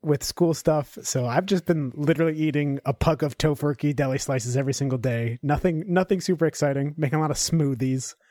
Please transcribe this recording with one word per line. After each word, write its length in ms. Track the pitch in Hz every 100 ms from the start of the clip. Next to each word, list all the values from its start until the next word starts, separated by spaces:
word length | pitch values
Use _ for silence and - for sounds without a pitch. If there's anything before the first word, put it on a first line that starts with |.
with 220 | 160 139
school 280 | - - 170
stuff, 460 | 156 - 151 139 -
so 240 | - 131 120
I've 200 | 117 190
just 180 | 190
been 280 | - 160 135
literally 420 | 123 147 151 165 156
eating 440 | 156 147 147 139
a 80 | -
pug 300 | 131 - 160
of 160 | 151 -
Tofurky 560 | 160 143 147 147 147
deli 240 | 143 135 131
slices 380 | - 135 117 123
every 180 | 135
single 240 | 131 139 127
day. 400 | 127 117 117 120
Nothing, 420 | 143 143 185 156 196
nothing 340 | 175 185 190
super 240 | - 170
exciting. 500 | 160 - 147 139 143 147
Making 220 | 147 156
a 40 |
lot 80 | 156
of 60 | 127
smoothies, 800 | - 165 143 127 131 131 - - _